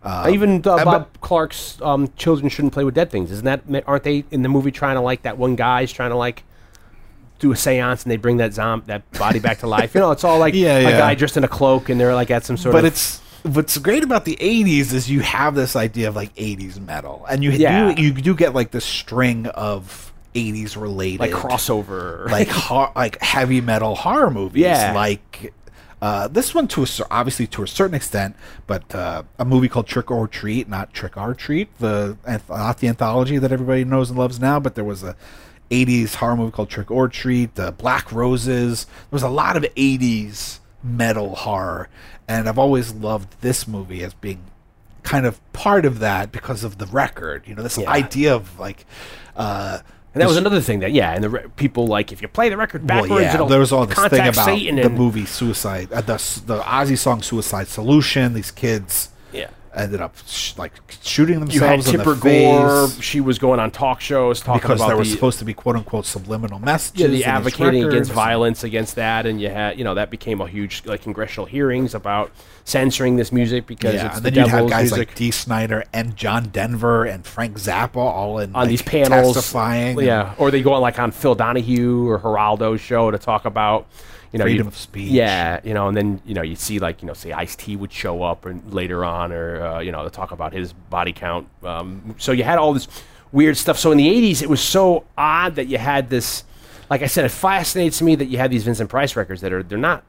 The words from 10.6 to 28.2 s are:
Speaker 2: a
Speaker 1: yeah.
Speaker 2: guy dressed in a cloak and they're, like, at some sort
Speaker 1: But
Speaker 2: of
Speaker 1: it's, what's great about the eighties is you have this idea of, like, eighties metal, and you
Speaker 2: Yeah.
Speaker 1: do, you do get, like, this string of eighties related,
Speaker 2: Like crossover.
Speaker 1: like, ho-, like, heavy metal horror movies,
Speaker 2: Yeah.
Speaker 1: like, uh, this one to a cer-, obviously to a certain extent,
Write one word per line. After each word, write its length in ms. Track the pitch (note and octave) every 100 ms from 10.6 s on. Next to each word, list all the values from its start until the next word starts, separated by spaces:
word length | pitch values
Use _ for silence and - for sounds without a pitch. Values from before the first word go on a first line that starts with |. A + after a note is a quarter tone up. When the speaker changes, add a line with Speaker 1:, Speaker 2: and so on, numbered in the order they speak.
| F3 C#3
Speaker 2:
a 60 |
Speaker 1:
yeah. 140 | B2+ A2+
Speaker 2:
guy 180 | A2 B2
dressed 200 | C#3 D#3
in 80 |
a 60 | C3
cloak 400 | - C3+ C3 C3
and 100 | B2
they're, 160 | B2 B2
like, 160 | A#2+
at 140 | A#2+ -
some 100 | B2
sort 160 | B2+
Speaker 1:
But 140 | D#3+ D#3+
Speaker 2:
of 80 |
Speaker 1:
it's, 260 | - - - - -
what's 340 | D#3+ C#3+ D3+ D3
great 280 | D3 C4 D4+
about 180 | A3+
the 140 | E3+ -
eighties 520 | F3+ A3+ G3+ C#3+ C3
is 180 | B2+ A#2
you 80 | C#3
have 340 | C3 A2 D3 C#3+
this 200 | B2+ B2+
idea 320 | A2 A#2 A2
of, 80 | G#2
like, 160 | G2+ -
eighties 420 | G#2+ G2 F#2+ F#2
metal, 460 | F#2+ D2+ C#2+ C#2+ -
and 140 | C3+
you 80 | C#3+
Speaker 2:
Yeah. 420 | C3+ D#3 G3+ G#3
Speaker 1:
do, 80 | D#3+
you 120 | D3+
do 200 | C3+ D3 F3
get, 180 | D#3 B2+
like, 160 | A#2
this 140 | A#2+ -
string 640 | - - A#2 B2+ A#2 A2+
of 680 | - G#2+ G2+ F#2+ - - - -
eighties 440 | A#2+ A2+ G#2+ G#2+ -
related, 420 | G#2+ G2 F#2+ F#2
Speaker 2:
Like 120 | A#2
crossover. 1000 | - C3 B2 - A2 F#2+ F#2+ F2 E2+ A#2
Speaker 1:
like, 160 | D3 G#3
ho-, 440 | F3+ - B2+ C3+ B2+
like, 260 | A#2 -
heavy 380 | - C#3+ B2+ B2+
metal 360 | A#2+ A2 A2 G2+
horror 340 | E3+ C#4 A#3+
movies, 320 | A2+ F#2+ C3+
Speaker 2:
Yeah. 320 | F3 D3 G#2
Speaker 1:
like, 580 | G2 G#2 G2+ - - - _ - - - -
uh, 260 | G#2 G2+ G#2
this 240 | F3 C4+ E4+
one 120 | C#4
to 140 | -
a 40 | C3
cer-, 200 | - -
obviously 340 | A2+ C3 - A#2
to 160 | -
a 40 | F#2+
certain 280 | - F#3+ D3
extent, 400 | - G#2